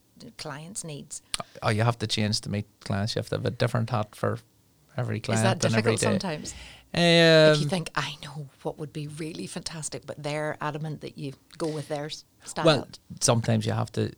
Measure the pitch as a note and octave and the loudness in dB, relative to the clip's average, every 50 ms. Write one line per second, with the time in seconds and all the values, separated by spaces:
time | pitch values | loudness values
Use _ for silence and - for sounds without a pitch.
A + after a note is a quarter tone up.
0 | _ _ _ - - - - - - D#3 C3+ D3 D#3 E3+ G#3+ - - E3 D3 C#3+ | _ _ _ -20 -20 -18 -16 -12 -10 -10 -10 -10 -12 -12 -12 -10 -10 -10 -10 -12
1 | D3+ - - - - _ - - - - - - - A#2 A2 G#2 A2+ A#2+ A#2 - | -12 -12 -14 -16 -12 _ -8 -8 -8 -10 -10 -4 0 0 2 4 4 2 2 0
2 | A2 G#2+ - - G#2+ G#2+ G#2+ - - G2+ G2 G#2 G#2 - _ _ - - G2+ G2 | -2 -2 0 0 0 0 0 -2 -2 -2 -4 -4 -4 -6 _ _ -6 -4 -2 -2
3 | G2+ A#2 - - A2 - - G#2+ A2+ A2 A#2 - A#2+ A#2 - A#2 A2+ A2+ A#2+ G#2+ | -2 -2 -2 -4 -4 -2 -2 -2 -2 -2 -2 0 0 0 0 0 -2 0 -2 -2
4 | G#2+ - - - - G#2+ G#2+ A#2 - _ _ _ _ _ _ _ _ _ - - | -2 -4 -6 -4 -2 -2 -2 -4 -8 _ _ _ _ _ _ _ _ _ -8 -6
5 | B2 A#2 A2 G#2+ - - A2+ A2+ A2 A2+ A2+ - - A2+ A2+ A2+ A2 A2+ A2 G#2+ | -4 -4 -4 -4 -2 0 2 2 4 2 2 2 2 2 2 2 4 2 2 2
6 | - G#2+ G#2 G2 G3+ F#3 D3+ D#3+ - - - - - - - - - _ - - | 2 2 2 0 0 -2 -6 -6 -8 -10 -12 -14 -16 -18 -20 -20 -14 _ 0 2
7 | F3 E3+ E3+ E3+ E3 E3 D#3+ D#3 D#3 D#3 D3+ D3+ D3 C#3+ F#3+ F3 D#3+ - - - | 4 6 8 8 8 8 10 10 10 8 8 6 2 0 -2 -2 -4 -4 -4 -4
8 | C#3+ D3 D3 - - D3 C#3 D#3 C#3+ C3+ - - - D#3 - - D#3 C#3+ - D#3 | -4 -4 -6 -10 -14 -14 -12 -12 -14 -14 -14 -12 -10 -10 -8 -8 -10 -10 -10 -10
9 | D3 D3 D3+ D3+ E3 D#3 D3 E3+ F#3+ F3 - F3+ - - D#3+ D#3+ D3+ - - C3+ | -10 -10 -8 -10 -10 -8 -8 -10 -10 -10 -10 -10 -10 -10 -10 -8 -8 -8 -10 -10
10 | - - - - C#3+ D3 D3 D3+ D3+ D3+ - - D3+ D3+ C#3+ D3+ D#3 D#3 D3+ - | -10 -12 -10 -8 -6 -4 -4 -2 -2 -4 -4 -4 -4 -6 -4 -4 -6 -6 -8 -8
11 | - - - D#3 D3+ C#3 C3 - _ _ - - E3+ D#3 D3+ D3+ C#3+ - D#3 C#3+ | -10 -12 -12 -10 -10 -10 -10 -12 _ _ -8 -6 -4 -4 -4 -4 -6 -6 -6 -6
12 | D3 D#3 - - - _ _ _ - - - - D#3 D#3+ D3+ B2+ - - - - | -6 -8 -10 -12 -14 _ _ _ -16 -8 -2 2 6 6 6 4 2 -4 -12 -18
13 | _ - - - - - A#2+ A#2 A2+ - A2+ A2 G#2+ A2 G#2+ A2+ A2 - - A2 | _ -16 -6 0 2 4 4 4 4 2 2 2 2 0 0 -2 -2 -2 -2 -2
14 | A2 - - | -2 -2 -4